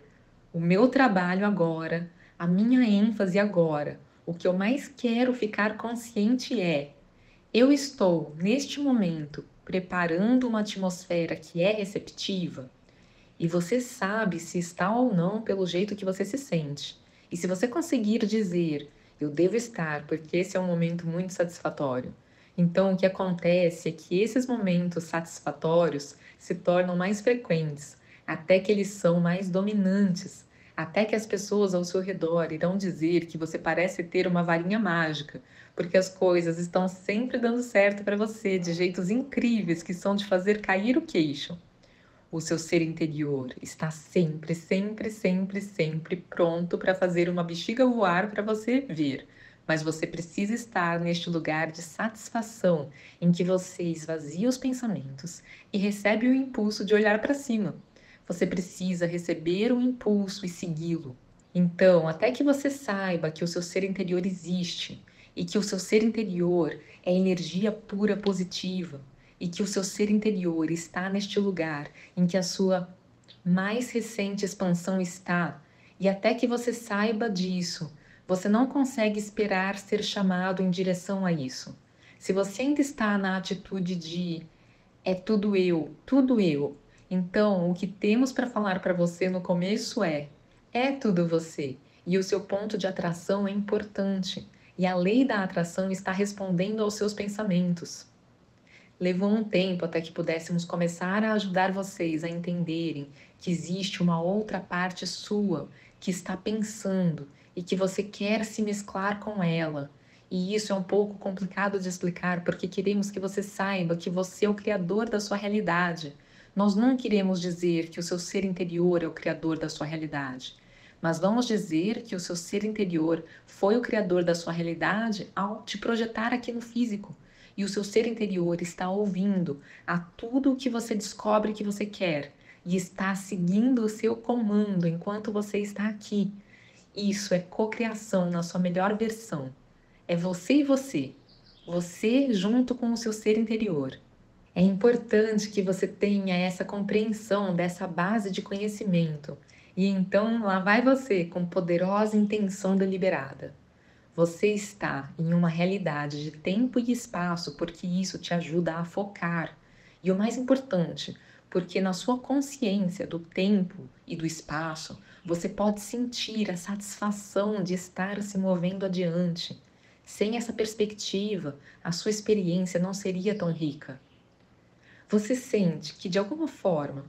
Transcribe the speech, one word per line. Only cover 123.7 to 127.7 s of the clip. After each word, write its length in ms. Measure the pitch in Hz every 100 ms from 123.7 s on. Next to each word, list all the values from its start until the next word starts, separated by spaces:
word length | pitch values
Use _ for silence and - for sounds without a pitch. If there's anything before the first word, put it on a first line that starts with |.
| 240
o 40 |
criador 420 | 240 220 185 180
da 100 | 175
sua 200 | 170 -
realidade 760 | 165 170 160 160 196 226 196 - -
ao 260 | 202 220
te 160 | - 202
projetar 560 | 240 226 226 220 226
aqui 180 | 247 247
no 100 | 233
físico. 540 | - 240 233 202 - - - - - -
E 60 |
o 40 |
seu 160 | 196